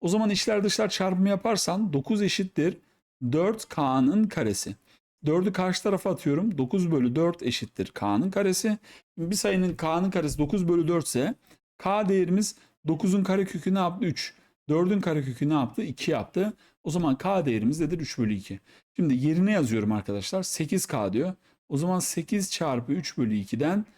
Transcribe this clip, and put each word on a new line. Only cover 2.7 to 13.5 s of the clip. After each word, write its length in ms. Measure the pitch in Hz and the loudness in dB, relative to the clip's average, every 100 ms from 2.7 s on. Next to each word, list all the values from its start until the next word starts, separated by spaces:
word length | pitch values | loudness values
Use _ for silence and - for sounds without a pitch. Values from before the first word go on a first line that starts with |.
| - _ _ _ _ 123 | -2 _ _ _ _ -2
dört 360 | 151 190 220 - | 2 2 0 -6
K'nın 560 | - 139 131 131 202 | -2 0 4 4 4
karesi. 520 | 220 170 110 101 - 104 _ _ _ _ 147 | 2 0 -2 -2 -6 -12 _ _ _ _ 0
Dördü 260 | 170 196 | 2 2
karşı 300 | 190 185 180 | 0 -2 0
tarafa 280 | 208 190 196 | 0 0 -2
atıyorum. 480 | 175 151 143 226 147 | -2 0 0 0 -2
Dokuz 320 | 127 196 175 | 0 0 2
bölü 260 | 147 123 139 | 2 2 2
dört 260 | 170 170 | 0 0
eşittir 440 | 123 - 104 - 95 | -4 -4 -6 -6 -8
K'nın 440 | - 101 104 190 | -4 0 0 0
karesi. 480 | 190 196 185 220 208 - - _ - | 0 0 0 0 -2 -6 -20 _ -8
Bir 180 | 165 202 | -4 -2
sayının 400 | 208 190 185 - | 0 2 0 -2
K'nın 340 | 160 170 190 | -2 0 0
karesi 280 | 185 151 147 | 0 -2 -2
dokuz 300 | 147 208 175 | 0 0 2
bölü 200 | 170 160 | 2 2
dört 180 | 170 - | 0 0
ise 280 | 123 151 - _ - _ _ | -2 -2 -4 _ -20 _ _
K 300 | 185 208 202 | -2 0 2
değerimiz 480 | 190 170 190 208 - _ _ - | 2 4 2 0 -6 _ _ -4
dokuzun 380 | 160 185 196 | 0 2 2
karekökü 500 | 185 190 190 | 2 0 0